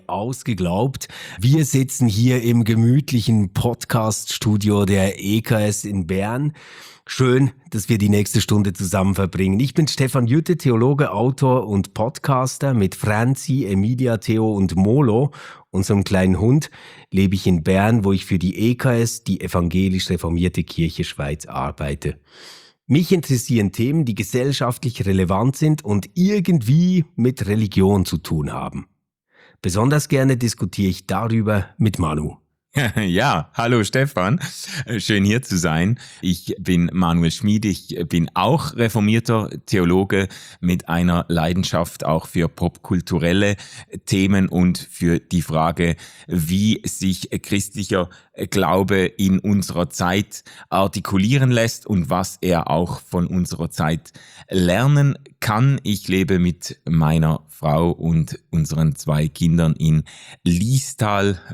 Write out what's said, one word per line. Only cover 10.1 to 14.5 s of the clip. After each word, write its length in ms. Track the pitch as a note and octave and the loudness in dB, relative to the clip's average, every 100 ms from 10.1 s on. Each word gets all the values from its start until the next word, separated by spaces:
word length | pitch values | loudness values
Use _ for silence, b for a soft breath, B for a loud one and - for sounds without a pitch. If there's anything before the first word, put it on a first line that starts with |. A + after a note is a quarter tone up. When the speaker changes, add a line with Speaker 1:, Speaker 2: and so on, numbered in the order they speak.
| C#3 A#2 | 0 2
Speaker 1:
Jütte, 320 | D3+ D#3 E3 | 2 0 0
Theologe, 540 | C3+ A2+ B2+ C#3+ C#3+ | 2 2 2 2 0
Autor 560 | F#2+ B2+ C3+ C3 B2+ G#2 | 0 -2 2 2 2 0
und 260 | G2+ - | -2 -2
Podcaster. 800 | - A2+ - - B2+ C3+ - C#3 | -4 -4 -4 -2 0 0 -2 -2
Mit 220 | A#2+ F#2+ - | 2 0 -2
Franzi, 680 | G#2+ G#2+ A#2+ C3+ - C3+ G2+ | -2 0 2 0 -2 -2 0
Emilia, 500 | F#2+ G#2+ B2+ B2+ A2 | 0 0 0 0 -2
Theo 340 | - A2 A2 | 0 0 2